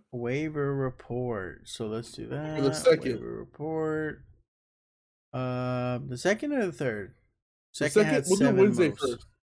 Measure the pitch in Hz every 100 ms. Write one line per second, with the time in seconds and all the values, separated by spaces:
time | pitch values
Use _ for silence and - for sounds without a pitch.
0 | _ 123 120 135 156 151 139 139 131 127
1 | - 120 123 110 90 - - - 110 110
2 | 117 - 110 135 156 151 139 - - 160
3 | 127 113 117 113 113 - 151 160 156 156
4 | 156 - - - _ _ _ _ _ _
5 | _ _ _ 127 127 127 127 127 123 123
6 | 139 127 180 214 294 285 196 - 135 107
7 | 95 - _ _ _ _ _ - 151 214
8 | 208 135 - 196 254 190 202 170 160 -
9 | 131 117 - _ _